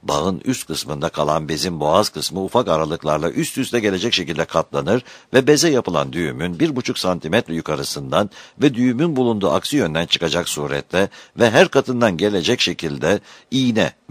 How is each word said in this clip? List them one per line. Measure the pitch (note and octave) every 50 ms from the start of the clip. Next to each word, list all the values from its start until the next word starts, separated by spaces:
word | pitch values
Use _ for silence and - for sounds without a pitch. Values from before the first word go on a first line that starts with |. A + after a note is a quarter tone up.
| -
Bağın | - D2 C#2+ D#2 F#2 F#2+ D#2 -
üst | - B2+ - - -
kısmında | D#2+ D2+ - - D#2 C#2+ D2 E2
kalan | - - D2 D2 D2+ D#2+ D#2 D2
bezin | D#2 D2 D2+ F#2 F2 D#2
boğaz | D2 D2+ D#2+ F#2+ G#2+ -
kısmı | - D#2 D2 - - F#2 F#2+
ufak | F#2 - A#2+ B2 F#2+
aralıklarla | E2 D#2 D#2+ D2+ D#2 D#2+ - D#2 D2+ D#2 D#2 E2+
üst | B1+ - E3 - - C3
üste | B2+ - - A#2+
gelecek | G#2 G#2+ F#2+ F#2 F2+ A#2+ -
şekilde | - F2 C#2+ E2 D2+ E2
katlanır | - - E2 D#2 _ - D2 C#2+ D2+ G#2+ B2+ - - - - - _ -
ve | A#2+ C3 D3
beze | D3+ C#3+ D#3 E3+
yapılan | D3 B2 G#2+ - F2 D2+ C#2 C2+ C2
düğümün | E2+ F2 D2 B1+ B1+ D#2+ F2+ F2 E2
bir | D3 E3 C#3+
buçuk | C3 B2 - B2+ -
santimetre | - F#2 F2+ E2 - E2 E2+ A2+ A#2+ - E2
yukarısından | E2 D#2 - D#2 C#2 C#2 - - D2 C#2 C2 - - G#3 G3+ - - - - _ -
ve | - D3 C3
düğümün | A2 B2 B2+ A#2+ A#2 D#3 F3 D#3
bulunduğu | C3 B2+ A#2+ A2+ G#2 F#2+ F2
aksi | C#2+ F#2+ - - C#3 D3
yönden | A2 E2 D2+ D#2+ E2+
çıkacak | - - - F2 E2 D2+ F2 E2+ -
surette | - D2+ D2 C#2+ C#2+ C#2+ C2+ _ - F2+ G2 G2 - - - - _ -
ve | A2+ A#2
her | G#2+ C#3 F#3+ E3+
katından | - C#3 C3+ - B2+ A#2+ A#2+ A2 F2+ D#2
gelecek | G2 G#2 G#2 F#2 D#2 F2 A#2+ -
şekilde | - - E2+ - - D#2+ C#2+ C#2 C#2+ D#2+ G2+ G#2 - - - - - _
iğne | - C3+ C3 B2 A2+ G#2+ F#2 C#2 - _ _ -